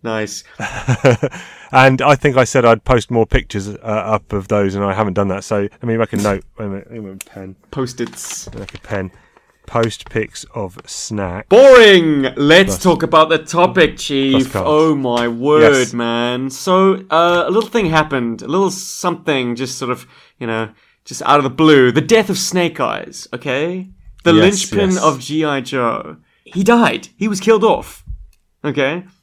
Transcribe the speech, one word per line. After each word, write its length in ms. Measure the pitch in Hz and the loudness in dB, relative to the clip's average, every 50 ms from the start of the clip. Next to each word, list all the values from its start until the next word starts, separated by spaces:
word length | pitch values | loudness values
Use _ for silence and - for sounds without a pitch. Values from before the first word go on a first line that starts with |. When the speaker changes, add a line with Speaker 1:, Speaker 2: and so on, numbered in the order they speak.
| _ | _
Speaker 1:
Nice. 400 | 117 113 110 107 101 - - - _ - _ | -6 -6 -6 -6 -8 -10 -14 -18 _ -16 _
Speaker 2:
<laughs> 640 | - - - - - - 127 - - 143 120 - - 135 - 180 - - - - - - - | -12 -10 -10 -10 -4 -4 -4 2 4 2 2 2 0 -6 -8 -8 -20 -20 -20 -20 -18 0 2
And 280 | 131 131 135 131 127 | 4 6 6 4 4
I 140 | 131 139 147 | 2 2 2
think 200 | 135 - 151 127 | 2 2 0 2
I 80 | 131 127 | 2 0
said 220 | - - 135 120 | 2 2 2 4
I'd 180 | 117 113 110 _ | 4 4 4 _
post 260 | - 131 120 104 _ | 0 0 0 0 _
more 160 | 120 117 113 | 0 0 0
pictures, 440 | - - 127 - - - 104 95 104 | 2 0 -4 -2 -2 -8 -8 -8 -8
uh, 80 | 104 - | -12 -12
up 520 | - 113 107 107 92 104 110 104 _ _ - | -8 -6 -4 -4 -2 -2 -2 -4 _ _ -6
of 160 | 101 95 95 | -6 -4 -2
those, 260 | 110 104 101 98 95 | 0 0 0 0 0
and 80 | 101 101 | -2 -2
I 80 | 101 95 | -2 -2
haven't 200 | 98 107 104 92 | -2 -2 -2 0
done 160 | 98 101 98 | -2 -2 -2
that. 160 | 92 98 101 | -2 -6 -6
So 160 | - 110 104 | -4 -4 -4
let 220 | 101 104 _ _ - | -4 -6 _ _ -6
me 120 | 120 113 | -4 -2
make 160 | 113 113 107 | -2 -2 -2
a 60 | - 101 | -4 -4
note. 260 | 101 104 98 95 - - _ - | -2 -2 -2 -4 -6 -14 _ -12
Wait 60 | 113 | -10
a 20 | 101 | -10
minute. 200 | 98 98 - _ | -10 -12 -14 _
Let 100 | 120 117 | -16 -16
me 100 | 107 98 | -16 -16
make 120 | 95 95 - | -16 -18 -20
a 60 | _ | _
pen. 260 | - 101 95 95 95 _ _ _ | -18 -18 -18 -18 -18 _ _ _
Speaker 1:
Post-its. 800 | - 139 131 123 123 - 120 - - - - - - - - - - | -8 -8 -8 -8 -6 -8 -10 -10 -10 -16 -14 -14 -14 -14 -14 -16 -14
Speaker 2:
Make 200 | 107 98 98 - | -16 -16 -16 -16
a 40 | - | -20
pen. 300 | _ - 113 101 92 92 _ _ _ _ _ _ _ _ _ _ _ - | _ -8 -6 -6 -6 -8 _ _ _ _ _ _ _ _ _ _ _ -6
Post 420 | - 117 113 117 107 - - - | -4 -2 -2 -2 -4 -8 -16 -8
pics 340 | - 120 110 - _ - - - _ | -6 -6 -6 -6 _ -18 -20 -16 _
of 240 | 120 104 92 90 95 - | -12 -12 -12 -12 -18 -20
snack. 640 | - - - - - 107 104 98 92 87 95 110 _ | -16 -14 -14 -12 -10 -8 -6 -6 -6 -8 -10 -2 _
Speaker 1:
Boring! 760 | 190 220 262 277 262 247 226 208 196 185 165 160 151 143 135 135 131 | 6 8 10 10 10 10 10 8 6 6 4 2 0 0 -2 -4 -2
Let's 360 | - 143 143 156 180 196 190 | -2 2 4 6 6 6 4
Speaker 2:
Plus 120 | 196 180 - | -2 -2 0
Speaker 1:
talk 200 | 185 180 185 - | 0 0 2 0
about 260 | - - 160 160 156 | 2 4 4 4 4
the 80 | 165 156 | 2 -2
topic, 580 | - - - 170 175 180 180 190 165 147 - | -2 -4 0 2 2 2 4 2 2 2 2
Chief. 380 | - - - 147 135 135 135 135 | -6 -10 -4 -2 -2 0 2 2
Speaker 2:
plus 180 | 135 131 131 | 0 0 0
cards. 160 | - 101 95 143 | -4 -4 -2 0
Speaker 1:
Oh 260 | 151 151 156 160 156 | 2 2 2 2 0
my 340 | 139 135 127 120 120 120 120 | 0 -2 -2 -2 0 -2 -2
word, 420 | 117 117 123 143 151 151 156 151 143 135 | -4 -4 0 2 4 4 6 6 4 4
Speaker 2:
Yes. 160 | 127 120 123 | 0 -2 -2
Speaker 1:
man. 560 | 120 120 117 117 117 117 120 123 127 131 135 | -6 -4 -4 -2 -2 -2 -4 -4 -4 -6 -8
So, 560 | 131 - - - 185 185 190 190 190 190 190 - | -10 -8 -2 0 2 4 4 2 2 0 -4 -2
uh, 360 | 156 160 170 170 175 175 170 - | 0 2 2 2 2 0 0 0
a 20 | |
little 180 | 180 214 233 - | -2 -2 -2 -2
thing 160 | - 240 208 | -2 -2 -2
happened. 560 | 165 160 160 151 156 147 135 120 117 117 110 | 0 0 0 0 0 -2 -4 -4 -4 -6 -8
A 60 | - - | -8 -6
little 200 | 143 185 196 185 | -2 -2 -2 -2
something, 840 | 185 - - - - - - 180 170 - - - 151 135 127 120 120 | -2 -6 -12 -14 -14 -8 -6 -6 -6 -6 -4 -4 -4 -2 -2 -4 -6
just 220 | 117 131 123 131 - | -6 -8 -10 -8 -10
sort 140 | - 120 | -6 -6
of, 140 | 127 120 - _ _ _ _ _ _ _ | -8 -8 -10 _ _ _ _ _ _ _
you 80 | 123 117 | -8 -6
know, 240 | 113 113 113 107 - _ _ _ _ _ _ | -6 -6 -6 -8 -12 _ _ _ _ _ _
just 160 | - - - | -18 -14 -10
out 160 | - - 139 147 | -2 0 0 2
of 80 | 143 | 0
the 40 | 135 | -2
blue. 400 | - - 160 156 151 139 127 123 117 | -2 2 4 6 6 6 6 4 2
The 80 | 143 | 0
death 280 | - 156 226 226 214 202 | 0 2 2 2 2 0
of 80 | 196 - | -4 -6
Snake 440 | - - - 185 175 170 165 - | -6 -4 -4 -2 -4 -4 -4 -4
Eyes. 480 | 135 117 110 98 - - - - - - - | -6 -6 -6 -8 -10 -14 -18 -20 -18 -14 -14
Okay, 540 | 123 - 147 123 135 147 170 180 185 185 190 - _ _ - - _ - | -12 -8 -6 -4 -4 -4 -4 -6 -8 -12 -14 -18 _ _ -20 -20 _ 0
the 80 | 170 165 | 2 4
Speaker 2:
Yes, 80 | 160 165 | 6 6
Speaker 1:
linchpin 480 | 190 208 190 190 - - 196 196 190 | 4 2 0 -6 -4 -2 -2 0 0
Speaker 2:
yes. 100 | 185 180 | 0 2
Speaker 1:
of 200 | - 156 147 131 | 0 0 0 -2
G 240 | 120 131 147 156 156 | -8 -6 -4 -4 -2
I 160 | 151 143 139 | -2 -4 -4
Joe. 560 | 123 117 - 135 123 117 113 - - 76 78 _ _ _ _ _ _ | -6 -6 -6 -4 -2 -2 -4 -6 -10 -14 -18 _ _ _ _ _ _
He 220 | - - 180 190 | -12 -6 -2 2
died. 420 | 190 233 240 233 160 113 110 - - _ | 2 4 4 4 2 0 -4 -10 -14 _
He 140 | _ 196 220 | _ -6 -6
was 100 | 208 190 | -6 -4
killed 240 | - 214 226 214 185 | 2 2 2 4 4
off. 400 | 220 175 - - - - - _ - - - - - _ _ _ _ _ _ _ | 2 0 0 -4 -12 -18 -20 _ -16 -16 -16 -16 -20 _ _ _ _ _ _ _
Okay. 400 | 147 135 143 139 135 151 180 185 190 _ _ | -8 -4 -2 -2 -2 -4 -6 -10 -14 _ _